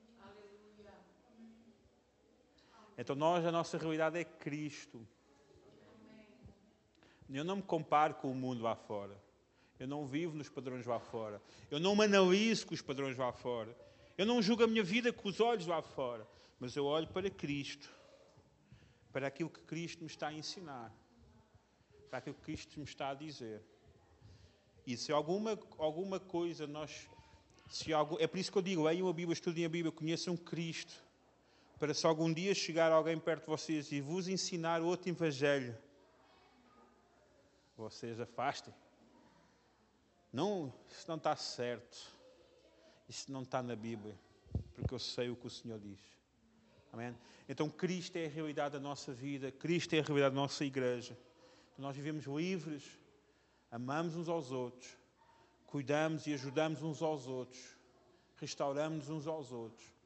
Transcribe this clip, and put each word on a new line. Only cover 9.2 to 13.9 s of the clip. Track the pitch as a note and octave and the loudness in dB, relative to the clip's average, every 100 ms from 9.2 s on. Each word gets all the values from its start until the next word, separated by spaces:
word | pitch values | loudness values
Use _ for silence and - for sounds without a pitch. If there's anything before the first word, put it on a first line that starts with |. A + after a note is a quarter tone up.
| - _ _ _ _ - | -20 _ _ _ _ -12
Eu | C3 | -8
não | D3 C#3 | -6 -4
vivo | C#3 E3+ D3+ | -2 -2 -4
nos | C#3 | -8
padrões | - B2+ B2+ | -8 -6 -4
lá | A#2+ A#2 | -2 -2
fora. | - A#2+ G#2+ G#2 - - - | -2 -6 -6 -8 -14 -20 -6
Eu | D3 | 0
não | F3+ G#3 | 4 6
me | |
analiso | G#3+ G3+ F#3 F#3+ A3+ A3 - | 8 10 8 8 6 2 -2
com | |
os | D#3+ | -6
padrões | - C3+ C3+ B2 | -4 -4 -2 0
lá | B2 | -2
fora. | - B2+ A#2+ A2 A#2+ - | -2 -4 -4 -6 -10 -20